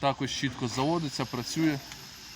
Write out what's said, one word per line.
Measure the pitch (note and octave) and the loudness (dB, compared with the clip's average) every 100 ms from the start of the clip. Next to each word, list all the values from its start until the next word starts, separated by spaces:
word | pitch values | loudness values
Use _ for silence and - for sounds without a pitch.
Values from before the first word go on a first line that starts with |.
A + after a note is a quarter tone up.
Також | C#3 C3 C3+ | 0 2 0
чітко | - C3 A#2+ B2+ | 0 -2 0 -2
заводиться, | A#2+ C#3+ E3+ D3+ - | 2 2 2 0 -2
працює. | B2+ A#2+ A#2+ D#3+ D#3+ C#3 - - - - - | -2 -2 -2 4 4 4 -2 -14 -14 -16 -16